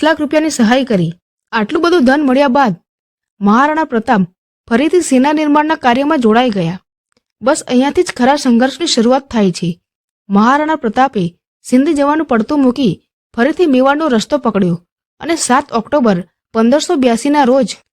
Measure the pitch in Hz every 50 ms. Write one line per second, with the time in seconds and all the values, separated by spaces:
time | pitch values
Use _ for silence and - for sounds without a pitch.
0 | - 311 320 302 302 269 311 302 311 320 285 - 240 208 247 269 262 - 233 185
1 | 170 160 170 _ _ _ _ _ _ - - - 214 208 294 339 320 339 349 349
2 | 254 240 262 302 302 262 254 269 294 285 240 285 277 226 175 - _ _ _ _
3 | _ _ _ _ _ _ _ - 202 202 208 240 277 302 311 311 320 302 247 226
4 | 214 - 247 202 185 - _ _ _ _ _ _ _ - 233 240 285 320 - 359
5 | 320 - 262 247 262 285 311 302 311 302 294 302 302 311 320 311 - 254 240 262
6 | 285 294 320 294 233 214 214 233 254 254 202 196 170 165 180 185 _ _ _ _
7 | _ _ _ _ _ _ _ - 208 247 311 311 - - 254 247 262 285 285 370
8 | 349 - - - 247 254 285 294 - 262 233 226 247 269 269 - 349 311 - 254
9 | 214 240 254 269 269 - - 233 202 190 175 - 180 170 170 _ _ _ _ _
10 | _ _ _ _ _ - 196 196 214 240 269 294 302 311 320 311 - 226 214 -
11 | 262 277 269 214 175 170 - _ _ _ _ _ - - 247 254 277 320 320 285
12 | 277 285 294 320 320 - 254 220 233 - 294 294 269 254 240 - 277 208 156 -
13 | _ _ _ _ _ _ - - 233 285 302 - 370 320 262 254 262 277 285 294
14 | 320 302 247 214 202 - 294 285 - 240 - 196 196 175 170 170 _ _ _ _
15 | _ _ _ - - 294 339 320 - - 247 262 285 - - 233 214 - - 302
16 | 254 220 190 175 175 _ _ _ _ _ - 226 226 233 254 311 302 - 349 285
17 | 254 247 233 226 - 285 294 294 277 233 254 277 254 190 - - _ _